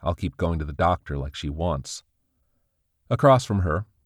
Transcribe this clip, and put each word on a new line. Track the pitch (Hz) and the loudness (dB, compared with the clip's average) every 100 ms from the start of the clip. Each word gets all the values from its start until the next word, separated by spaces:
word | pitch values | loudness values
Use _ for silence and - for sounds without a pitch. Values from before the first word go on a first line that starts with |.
I'll | 82 82 | -6 -4
keep | - - | -6 -2
going | 85 82 | -2 -2
to | 76 | -4
the | |
doctor | 73 87 87 - 71 | 0 0 0 -4 -8
like | 69 - | -8 -8
she | 76 | -8
wants. | 76 87 71 - - - _ _ _ _ _ _ _ _ _ - | -4 -4 -4 -6 -14 -18 _ _ _ _ _ _ _ _ _ -4
Across | 117 143 127 - | 4 6 6 4
from | 101 | 0
her, | 90 80 104 _ | 0 -2 -4 _